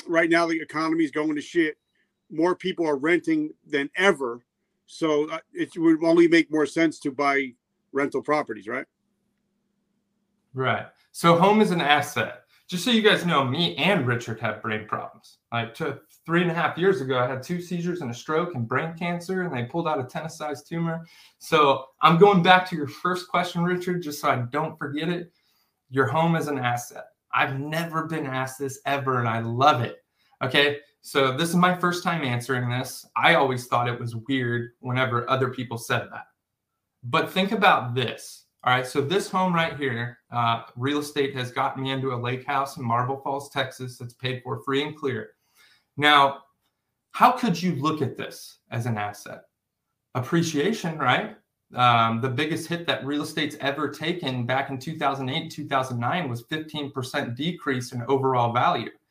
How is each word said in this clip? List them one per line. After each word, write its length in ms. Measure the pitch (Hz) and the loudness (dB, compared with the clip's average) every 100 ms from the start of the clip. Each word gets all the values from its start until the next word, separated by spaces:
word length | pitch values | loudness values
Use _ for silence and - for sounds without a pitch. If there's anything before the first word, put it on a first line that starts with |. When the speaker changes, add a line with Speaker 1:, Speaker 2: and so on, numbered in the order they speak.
| - | -2
Speaker 1:
right 220 | 165 170 | 2 4
now 180 | 165 165 | 4 2
the 140 | 165 | -2
economy 420 | 151 151 160 160 | -4 -4 -2 0
is 80 | 151 | 0
going 240 | 151 151 | 0 -2
to 60 | 147 | -4
shit. 380 | 143 170 156 151 _ _ _ _ - | -2 0 0 -2 _ _ _ _ -10
More 240 | 156 175 | 0 0
people 320 | 175 185 160 160 | 0 -4 -2 -2
are 100 | 139 | 0
renting 580 | 151 175 165 156 151 - - | 2 2 2 0 -2 -8 -6
than 220 | 143 143 - | -4 -2 2
ever. 480 | 196 151 127 120 _ _ _ _ _ | 2 4 0 -6 _ _ _ _ _
So, 440 | - 160 147 156 | -4 0 2 0
uh, 80 | 160 - | -4 -10
it 220 | - 151 185 | -8 -6 0
would 260 | 165 160 | 4 4
only 240 | 165 170 170 | 4 6 8
make 240 | 165 151 | 6 4
more 140 | 156 147 | 0 0
sense 340 | 160 165 - | 2 0 0
to 100 | 147 | -6
buy 440 | 127 143 139 131 117 _ _ _ | -2 0 0 -2 -8 _ _ _
rental 300 | 135 139 135 | -4 -2 -2
properties, 460 | 131 151 131 107 98 | 0 0 -2 -8 -8
right? 180 | 127 - _ _ _ _ _ _ _ _ _ _ _ _ _ _ _ _ | -10 -10 _ _ _ _ _ _ _ _ _ _ _ _ _ _ _ _
Speaker 2:
Right. 340 | 127 127 110 - _ _ | -4 -2 -2 -4 _ _
So 260 | - 170 170 | 2 4 6
home 240 | 190 214 | 6 6
is 100 | 190 | 4
an 100 | 170 | 2
asset. 640 | 143 147 - 120 - - _ _ - | 4 2 2 -4 -4 -6 _ _ -8
Just 180 | 180 | -4
so 60 | 254 | 2
you 120 | 226 | 4
guys 240 | 214 180 175 | 6 4 2
know, 180 | 151 | 2
me 320 | 127 147 170 - | 2 0 -2 0
and 300 | 165 196 123 | 2 2 2
Richard 340 | 117 - 107 | -2 -4 -6
have 220 | 110 107 | -6 -4
brain 240 | 113 107 104 | -4 -6 -6
problems. 520 | - - - - _ - | -8 -8 -14 -20 _ -8
Like, 220 | 117 113 | -6 -6
two, 240 | - 156 127 _ _ | -6 -6 -8 _ _
three 180 | - 170 | -2 0
and 80 | 170 | 2
a 40 | |
half 240 | 165 151 - | 0 -2 2
years 220 | 190 131 | 2 2
ago, 180 | 131 127 | 2 0
I 80 | 123 | 0
had 160 | 123 | -2
two 180 | - 175 | -6 -6
seizures 400 | - 175 170 170 | -4 -4 -4 -4
and 100 | 131 | -6
a 40 | |
stroke 400 | 120 - 156 - | -8 -4 -2 -2
and 120 | 127 113 | -4 -2
brain 280 | 135 160 | -2 -4
cancer, 480 | 170 175 175 175 185 | -6 -6 -4 -4 -4
and 120 | 175 | -4
they 100 | 127 | -4
pulled 220 | 120 170 165 | -6 -4 -2
out 140 | 143 | -2
a 40 | |
tennis-sized 640 | 123 160 160 - 151 139 - | -4 -8 -10 -10 -10 -10 -8
tumor. 400 | 170 170 165 165 - - _ | -4 -2 -4 -8 -20 -20 _
So 480 | - 160 143 135 - - | 0 4 6 4 -2 2
I'm 180 | 151 165 | 6 8
going 240 | 202 190 | 8 8
back 260 | 180 185 185 | 8 6 6
to 60 | 160 | -4
your 120 | 139 | -6
first 400 | - 180 180 - | -4 -4 -4 -2
question, 340 | 175 175 170 | -2 -2 0
Richard, 400 | 170 180 185 175 | 0 0 -2 -4
just 180 | 147 143 | -4 -4
so 100 | 147 | -2
I 60 | 123 | -2
don't 420 | 120 147 156 - | -2 -4 -4 -6
forget 300 | 139 143 165 | -8 -4 -2
it. 240 | 175 175 _ _ _ _ _ _ | -4 -6 _ _ _ _ _ _
Your 160 | 127 120 | 0 2
home 300 | 156 165 165 | 2 2 2
is 120 | 147 | 0
an 100 | 139 | -2
asset. 480 | 123 120 - - - _ _ | -2 -2 -6 -14 -18 _ _
I've 260 | 123 139 135 | 0 0 -2
never 460 | 147 160 165 160 156 | -4 -4 -4 -4 -4
been 200 | 160 139 | -4 -4
asked 320 | 131 131 - | -4 -6 -6
this 220 | 139 - 139 | -8 -6 -4
ever, 320 | 139 131 127 | -2 0 0
and 100 | 120 | 0
I 120 | 113 | -2
love 420 | 117 120 143 127 | -2 2 2 2
it. 220 | 110 - _ _ _ - | -2 -6 _ _ _ -8
Okay, 360 | 131 151 143 147 - _ | 0 2 2 0 -10 _
so 360 | - 143 135 127 | -4 2 2 2
this 140 | 165 | 0
is 60 | 175 | 4
my 200 | 185 175 | 4 2
first 260 | 175 170 | 0 -2
time 200 | 180 165 | -2 -2
answering 480 | 135 120 127 127 123 | -2 -2 -2 -2 -2
this. 360 | 123 131 - - | -4 -6 -10 -10
I 200 | 113 147 | 2 4
always 320 | 165 135 120 - | 6 4 0 -2
thought 220 | 123 123 | 0 0
it 120 | 120 | -4
was 160 | 117 113 | -6 -8
weird 560 | 110 135 120 120 117 _ | -4 -2 0 -2 -6 _
whenever 480 | 127 127 127 120 123 | -4 -2 0 0 0
other 220 | 131 127 | 0 0
people 280 | 120 117 117 | -4 -8 -8
said 300 | - 117 - | -4 -4 -4
that. 160 | - - _ _ _ _ _ _ _ | -14 -18 _ _ _ _ _ _ _
But 280 | 120 160 160 | -2 -2 0
think 220 | 185 196 | 0 0
about 420 | 214 196 143 123 | 4 4 4 2
this. 460 | 123 113 - - - _ _ 123 | -2 -4 -4 -14 -20 _ _ 2
All 60 | |
right, 140 | 127 131 | 2 0
so 160 | 143 | -2
this 280 | 131 196 196 | 0 0 0
home 240 | 190 185 | 0 2
right 220 | 170 165 139 | 2 0 -2
here, 440 | 135 117 120 - - | -4 -4 -6 -10 -8
uh, 300 | 120 117 120 - | -2 0 0 -4
real 260 | 120 131 147 | -6 -2 -2
estate 340 | 147 147 139 131 | -2 -2 -2 -2
has 160 | 123 | -6
got 260 | 135 135 127 | -2 -2 -2
me 120 | 135 | -4
into 240 | 135 131 | -4 -4
a 20 | 120 | -4
lake 300 | 120 127 135 | -4 -6 -4
house 320 | 139 139 - | -2 -4 -4
in 40 | |
Marble 360 | 120 120 127 135 | -2 0 0 -4
Falls, 320 | 147 139 139 | -4 -6 -6
Texas, 480 | 139 123 - 127 - | -4 -6 -6 -14 -14
that's 160 | 120 | -16
paid 280 | - 127 123 | -8 -8 -6
for 200 | - 117 | -8 -8
free 200 | - 135 | -2 -2
and 140 | 151 151 | -2 -4
clear. 360 | 139 113 107 _ _ _ _ _ _ - | -4 -4 -8 _ _ _ _ _ _ 0
Now, 460 | 151 147 139 - - _ _ _ _ _ _ | 6 6 6 0 -14 _ _ _ _ _ _
how 200 | - 240 | 4 6
could 300 | 247 233 170 | 6 0 0
you 120 | 180 | 0
look 260 | 131 151 151 | 0 0 0
at 160 | 120 - | -4 -6
this 440 | 113 - - - - | -12 -12 -20 -20 -10
as 160 | 120 120 | -6 -4
an 100 | 107 | -4
asset? 460 | 104 - - - - _ _ _ _ _ _ | -4 -8 -14 -16 -18 _ _ _ _ _ _
Appreciation, 840 | 131 120 170 170 143 175 226 175 156 | -8 -2 0 2 0 0 0 -4 -2
right? 400 | 131 147 214 - _ _ _ | 2 2 0 -10 _ _ _
Um, 480 | 123 123 117 113 113 | 2 4 6 4 2
the 80 | 127 | -2
biggest 360 | 123 156 165 - | 0 -2 -2 -4
hit 200 | 170 160 | -4 -2
that 180 | 131 | -4
real 180 | 131 147 | -2 -4
estate's 340 | 156 - 147 - | -4 -4 -4 -4
ever 300 | 139 139 143 | -4 -2 -4
taken 560 | - 156 175 139 127 120 | -4 -6 -4 -4 -4 -2
back 240 | 131 139 | -2 -2
in 80 | 131 | -6
two 180 | 160 156 | -8 -4
thousand 320 | 143 135 131 | -2 -2 -4
eight, 220 | 156 160 | -4 -6
two 160 | - 139 | -10 -4
thousand 300 | 135 127 120 | -2 -2 -2
nine 300 | 120 175 143 | -2 -2 -4
was 160 | 120 - | -6 -6
fifteen 420 | 156 156 151 139 | -8 -8 -10 -8
percent 440 | 131 120 147 120 | -8 -6 -4 -4
decrease 580 | 120 156 165 143 127 123 | -4 -6 -4 -4 -4 -4
in 100 | 127 117 | -6 0
overall 420 | 139 131 127 117 | 0 2 2 2
value. 400 | 120 156 139 110 - _ | 2 2 0 -4 -12 _